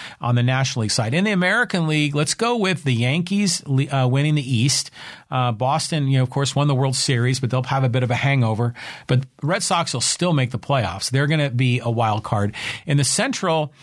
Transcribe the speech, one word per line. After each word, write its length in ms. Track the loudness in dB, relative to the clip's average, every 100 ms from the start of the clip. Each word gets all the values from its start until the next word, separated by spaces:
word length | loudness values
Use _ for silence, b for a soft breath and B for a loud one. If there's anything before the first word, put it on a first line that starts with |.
| B B
on 140 | 0
the 80 | 2
National 400 | 2 0 0 -2
League 80 | -2
side. 240 | -2 -2
In 100 | 0
the 60 | 0
American 560 | 2 2 0 0 0 0
League, 280 | 2 0
let's 200 | 0 -2
go 220 | 0 0 0
with 280 | 0 0
the 80 | 0
Yankees, 680 | 0 2 0 0 0 0 -2 -2
uh, 400 | -2 0 2 2
winning 240 | 2 2
the 220 | 0 0 0
East. 340 | 2 0 -4 B B B B
Uh, 200 | -2 -2
Boston, 580 | 0 0 0 -2 -2 2
you 100 | 2
know, 40 |
of 60 | 2
course, 260 | 0 -2
won 140 | 0 2
the 60 |
World 200 | 2 0
Series, 460 | 0 0 2 2 0
but 80 | 0
they'll 140 | -2
have 220 | 0 0
a 40 | 2
bit 140 | 2
of 80 | 0
a 40 |
hangover. 600 | 0 2 2 2 2 -2 -4 B B 0
But 180 | 0 0 -6
Red 200 | -2 -2
Sox 320 | 0 0 0
will 80 | -2
still 320 | -2 0 2
make 160 | 2 0
the 80 | -4
playoffs. 500 | -2 0 0 -4 -2
They're 180 | 0 2
gonna 220 | 2 0
be 320 | 2 2 2
a 100 | 0
wild 340 | 0 2 0
card. 300 | -2 0 0 -4 B B
In 140 | -2 0
the 60 |
Central, 680 | 2 0 -2 -2 0 0 -2 B